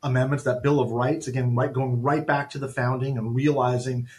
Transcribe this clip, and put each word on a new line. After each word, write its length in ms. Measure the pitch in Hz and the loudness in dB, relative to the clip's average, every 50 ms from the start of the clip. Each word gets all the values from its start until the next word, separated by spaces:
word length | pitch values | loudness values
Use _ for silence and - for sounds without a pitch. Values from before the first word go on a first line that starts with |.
| - | -2
amendments, 420 | 139 127 127 127 135 143 139 - | 0 2 2 2 2 0 -2 0
that 180 | 131 123 123 - | -2 -2 0 2
Bill 180 | 143 147 143 | 2 4 4
of 100 | 123 107 | 2 0
Rights, 360 | 110 117 123 131 151 160 - | 0 0 0 0 0 -2 -2
again, 280 | - 123 131 123 123 120 | -4 -2 0 0 2 2
right, 180 | 120 131 143 131 | 2 0 0 0
going 300 | 127 135 127 123 120 117 | -2 -2 0 0 0 0
right 240 | 139 151 151 151 | 2 0 0 0
back 240 | - 143 139 139 - | 0 0 -2 -2 -4
to 80 | - 143 | -8 -8
the 100 | 139 131 | -8 -6
founding 500 | - - 123 123 131 131 127 135 135 120 | -4 -2 0 0 0 0 -2 -2 -2 -2
and 160 | 107 113 117 | -2 -2 0
realizing 720 | 127 135 147 147 143 123 123 127 120 127 131 127 123 120 - - | 2 2 4 4 4 2 2 2 0 -2 -2 -2 -4 -4 -6 -10